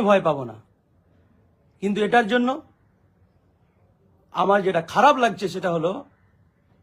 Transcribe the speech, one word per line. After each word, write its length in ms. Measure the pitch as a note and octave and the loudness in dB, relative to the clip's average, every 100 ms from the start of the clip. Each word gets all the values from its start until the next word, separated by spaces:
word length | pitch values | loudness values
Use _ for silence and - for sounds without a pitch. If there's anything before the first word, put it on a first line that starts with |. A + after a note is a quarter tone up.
| G#3 | 4
ভয় 140 | G3 E3 | 2 2
পাবো 160 | C#3+ B2 | -4 -6
না, 60 | A2 _ _ _ _ _ _ _ _ _ _ _ - | -14 _ _ _ _ _ _ _ _ _ _ _ -8
কিন্তু 180 | G3 G3+ G#3 | -4 -2 2
এটার 200 | A#3+ G#3+ | 2 2
জন্য 160 | B3 A#3+ D4 - _ _ _ _ _ _ _ _ _ _ _ _ _ _ _ _ - | 0 0 -4 -8 _ _ _ _ _ _ _ _ _ _ _ _ _ _ _ _ -4
আমার 240 | F#3 G3+ F#3 | 2 2 2
যেটা 160 | F3 E3 | -2 -2
খারাপ 220 | F#3 C4 C4 | 2 4 4
লাগছে 220 | A#3+ F#3 G3 | 0 -2 -8
সেটা 160 | F#3 F3+ E3+ | -6 -4 -2
হলো, 160 | D#3+ G#3+ - _ _ _ _ _ _ _ | -4 -6 -12 _ _ _ _ _ _ _